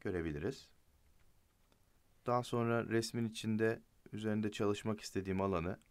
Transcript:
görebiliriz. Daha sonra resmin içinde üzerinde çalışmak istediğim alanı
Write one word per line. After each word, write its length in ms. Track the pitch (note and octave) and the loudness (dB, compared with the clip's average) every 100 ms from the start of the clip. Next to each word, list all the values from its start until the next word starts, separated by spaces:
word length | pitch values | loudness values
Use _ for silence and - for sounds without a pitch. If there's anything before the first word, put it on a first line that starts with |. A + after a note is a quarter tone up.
görebiliriz. 680 | G#2+ F2+ E2 D2 G2 - - _ _ _ _ - - _ _ _ _ _ _ _ _ _ - | -4 -2 -2 -4 -4 -6 -12 _ _ _ _ -20 -20 _ _ _ _ _ _ _ _ _ 0
Daha 180 | B2 | 0
sonra 420 | A#2+ A#2+ A#2 A#2 - | 2 0 2 2 2
resmin 440 | A2+ A2+ A#2+ A2+ | 2 2 0 -2
içinde 520 | A2 A2+ A2 A2 A2+ - _ - | -2 0 2 2 2 -6 _ -14
üzerinde 400 | G#2 G#2+ G#2+ G#2+ | -6 -2 0 0
çalışmak 500 | - G#2 G2+ A2 G#2+ | 0 0 0 -2 -4
istediğim 400 | - G2 F#2+ F#2+ | -4 -4 0 2
alanı 380 | G2 F2+ E2+ - _ | 2 2 0 -6 _